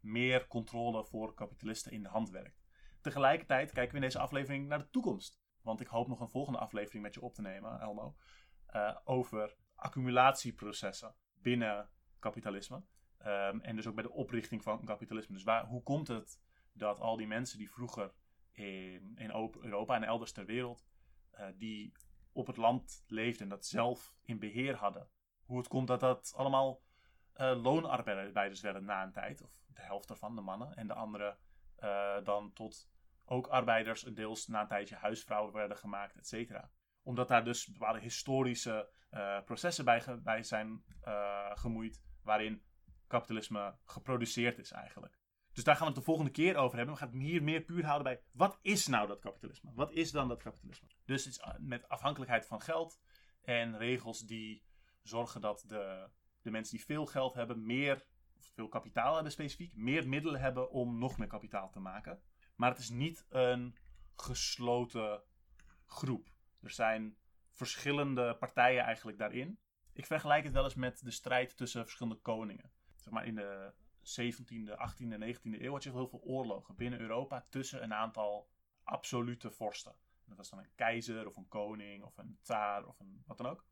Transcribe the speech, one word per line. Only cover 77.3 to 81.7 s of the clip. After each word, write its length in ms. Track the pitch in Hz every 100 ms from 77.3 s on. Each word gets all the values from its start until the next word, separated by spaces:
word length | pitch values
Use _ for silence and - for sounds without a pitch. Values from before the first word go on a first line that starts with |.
| 131 -
tussen 320 | 135 131 131
een 120 | 117
aantal 560 | 107 110 110 107 104 - _ _ _
absolute 680 | - - - 127 120 120 113
vorsten. 440 | - 110 - - - _ _ -
Dat 100 | 98
was 140 | 95
dan 80 | 98
een 160 | 98
keizer 520 | - 113 117 117 113 107
of 100 | 98
een 120 | 92
koning 560 | 107 104